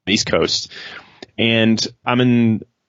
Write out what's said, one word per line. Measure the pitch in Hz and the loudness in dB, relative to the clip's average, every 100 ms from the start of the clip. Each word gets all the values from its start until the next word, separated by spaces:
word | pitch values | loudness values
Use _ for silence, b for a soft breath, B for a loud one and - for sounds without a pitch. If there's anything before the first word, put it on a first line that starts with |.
| - | -2
the | |
East | 104 - | -2 0
Coast. | 85 82 - - B B B B B - - | 0 0 -2 -6 B B B B B -14 -2
And | 117 113 113 110 - - 127 | 0 2 2 0 -4 -6 -2
I'm | 123 | 0
in | 127 120 117 110 - _ | 2 2 2 0 -4 _